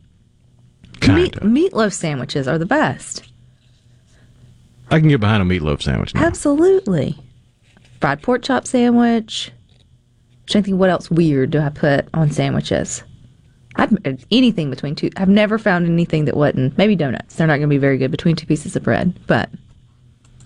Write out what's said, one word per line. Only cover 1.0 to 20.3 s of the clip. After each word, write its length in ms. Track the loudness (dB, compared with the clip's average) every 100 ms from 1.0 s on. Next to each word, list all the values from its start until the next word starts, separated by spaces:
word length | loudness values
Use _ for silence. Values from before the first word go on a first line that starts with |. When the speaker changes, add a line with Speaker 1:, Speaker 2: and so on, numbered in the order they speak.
| 2 4
Speaker 2:
Meat, 180 | 2 0 0 2 2
meatloaf 220 | 0 -2
sandwiches 540 | -2 -6 -6 -6 -4 -2
are 120 | -2
the 80 | 0
best. 560 | 0 0 -4 -10 -16 -18 -20 -20 _ _ _ _ _ _ _ -20 _ -20 -20 _ _ -2
Speaker 1:
I 80 | 2
can 100 | 4
get 100 | 4
behind 220 | 2 2
a 40 | 2
meatloaf 360 | 0 0 -2
sandwich 320 | -2 -2 -2
now. 100 | 0
Speaker 2:
Absolutely. 960 | 0 0 0 2 4 2 0 -2 -2 -6 -14 -20 _ _ _ _ _ -6
Fried 220 | -4 -2
pork 200 | -2 -4
chop 220 | -2 -4 -2
sandwich. 840 | 0 2 4 2 0 -4 -10 -12
I'm 920 | -16 _ _ _ _ _ _ _ _ -4
trying 180 | -2
to 20 | 0
think, 120 | 2
what 100 | 2
else 180 | 0 0
weird 380 | 2 2 2 2
do 80 | 0
I 100 | -2
put 380 | -2 0 0 -2
on 160 | -2 0
sandwiches? 720 | 0 -2 -2 -2 -2 -4 -10 -16 -20 -20 _ _ _ -10 -4
I've, 200 | 0 0 -2 -8 -2
anything 380 | 2 2 0 -4
between 260 | -6 -8 -6
two. 140 | -6 -2
I've 120 | 2
never 280 | 4 4 0
found 280 | 0 0 0
anything 380 | 0 0 0 0
that 120 | 0
wasn't. 400 | 0 0 -2 2
Maybe 180 | 2 2
donuts. 400 | -2 -6 -8 -2
They're 120 | 0
not 80 | 2
gonna 100 | 2
be 100 | 2
very 200 | 2 2
good 140 | 0
between 240 | -2 0 0
two 100 | -2
pieces 280 | -4 -4 -6
of 80 |
bread. 300 | -2 0 -2 -4 -2
But 220 | -2 -2 -10 -20 -20 _ _ _ _ _